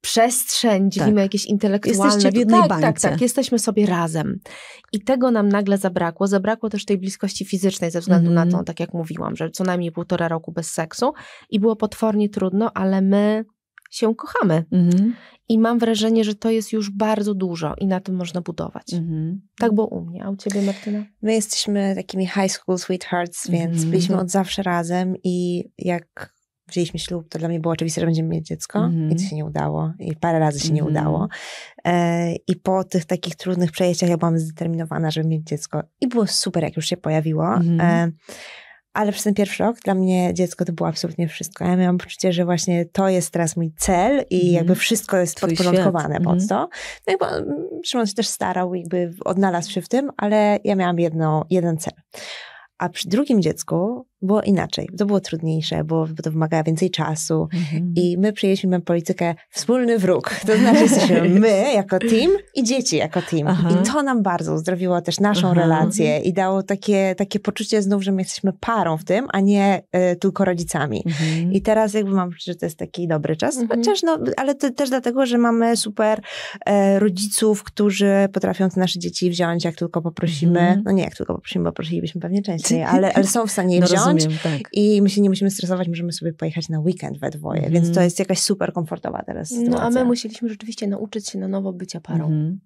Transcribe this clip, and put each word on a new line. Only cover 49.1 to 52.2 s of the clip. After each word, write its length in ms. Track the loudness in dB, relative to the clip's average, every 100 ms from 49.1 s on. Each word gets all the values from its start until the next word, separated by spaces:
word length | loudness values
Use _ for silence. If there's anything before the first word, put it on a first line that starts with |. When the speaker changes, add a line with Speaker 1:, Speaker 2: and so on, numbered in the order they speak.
| -4 -2
Speaker 3:
odnalazł 460 | 2 2 0 -4
się 100 | -6
w 80 | -2
tym, 200 | -2 -2 -4
ale 420 | 0 4 4 2
ja 120 | 0 0
miałam 240 | 2 2
jedno, 460 | 2 2 2 0 2
jeden 280 | 0 2 -2
cel. 160 | -6 -10 _ -18